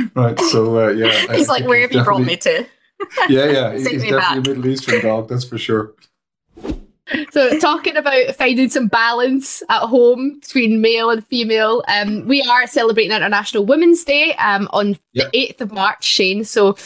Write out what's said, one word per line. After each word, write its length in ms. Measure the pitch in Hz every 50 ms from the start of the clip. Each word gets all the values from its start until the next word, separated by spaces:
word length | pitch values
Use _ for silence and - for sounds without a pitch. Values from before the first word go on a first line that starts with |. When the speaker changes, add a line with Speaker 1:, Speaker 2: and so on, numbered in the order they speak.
| 240 - -
Speaker 1:
Right. 240 | 127 120 117 110 -
So, 480 | 117 110 123 113 110 113 113 113 110
uh, 40 | 107
yeah, 360 | 107 110 113 113 - - - -
I 80 | 117
Speaker 2:
He's 120 | - 285 -
like, 140 | 285 240
Speaker 1:
think 60 | - 247
Speaker 2:
"Where 100 | 247 240
Speaker 1:
he's 80 | 247 247
Speaker 2:
have 60 | 262
you 80 | 127 123
brought 160 | 202 202 127
me 160 | 127 165 175
Speaker 1:
definitely 280 | - - 175 160 180 240
Speaker 2:
to?" 40 | - _
<laughs> 540 | _ _ _ _ - 381 - - 523 381 -
Speaker 1:
Yeah, 160 | 135 131 143 151
yeah. 200 | 143 131 123 110
Speaker 2:
Take 60 | 107 135 135 131
Speaker 1:
He's 100 | 151 131
Speaker 2:
me 80 | 123 -
Speaker 1:
definitely 80 | 135 135
Speaker 2:
back. 180 | - - -
Speaker 1:
a 120 | 131 127 139
Middle 180 | 135 127 123
Eastern 360 | 131 135 131 - - - 117
dog, 260 | 113 110 110 113 113 -
that's 160 | 123 123 -
for 120 | - 120 110
sure. 360 | - - 110 110 107 - - _ _ _ _ _ _ _ _ _ _ _ _ - - - - - - _ _ _ _ - - 311 294 -
Speaker 3:
So 280 | - 294 262 247 294 311
talking 380 | 339 294 311 311 - 370 294
about 400 | 302 277 285 269 254 247 262 -
finding 320 | - 262 254 247 240 262 240
some 200 | - 277 247 202
balance 760 | - 226 233 233 240 240 247 262 262 269 269 - - - - -
at 160 | 226 214 -
home 540 | 226 240 247 240 240 247 240 262 285 294 -
between 420 | - - - 262 233 220 226 220
male 260 | 220 226 233 226 226 233
and 180 | 233 226 214
female, 560 | - 254 240 233 220 220 220 220 214 226 240 - -
um, 380 | 202 202 208 208 214 202 - 220
we 140 | 277 277
are 240 | 262 240 240 254 247
celebrating 460 | 233 - 247 226 226 214 202 175 175
International 520 | 220 208 165 202 208 202 202 - - 214 202
Women's 400 | 208 285 311 349 339 339 330 -
Day, 300 | - 285 294 311 330 -
um, 340 | - - 208 202 196 202 - -
on 240 | 202 208 202 202 - _ _ -
Speaker 1:
Yeah. 100 | 123 -
Speaker 3:
the 60 | - - 262
eighth 220 | 262 - - -
of 100 | 247 196
March, 320 | 214 190 190 214 - - -
Shane. 400 | - - - 196 185 190 208 220
So, 320 | - - 220 202 196 202 - -